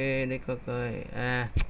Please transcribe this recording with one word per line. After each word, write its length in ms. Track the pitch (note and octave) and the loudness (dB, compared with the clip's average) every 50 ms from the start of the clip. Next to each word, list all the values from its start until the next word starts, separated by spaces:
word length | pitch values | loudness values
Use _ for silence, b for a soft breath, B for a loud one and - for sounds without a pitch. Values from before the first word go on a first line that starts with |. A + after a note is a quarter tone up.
| C3+ C3+ C3 C3+ C3 B2+ | 2 2 2 2 2 0
để 100 | C3 C3 - | 0 -2 -2
coi 100 | - B2+ B2 - | -4 -4 -4 -2
coi. 380 | B2+ B2 B2 B2 A#2 A2 - - - - | -2 -2 0 0 -2 -2 -4 -6 -6 -4
À, 340 | A#2 A#2+ B2 B2 B2 B2 A2+ - - - - | -2 0 0 0 0 0 2 4 2 2 2